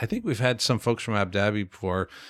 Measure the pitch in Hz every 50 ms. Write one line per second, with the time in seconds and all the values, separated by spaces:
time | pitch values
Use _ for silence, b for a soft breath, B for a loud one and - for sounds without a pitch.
0 | 120 113 - 240 233 196 127 101 127 127 123 117 - - 123 107 - 120 117 -
1 | - 117 110 104 98 90 92 101 101 107 104 104 98 90 - - - 92 90 95
2 | 92 B B B B B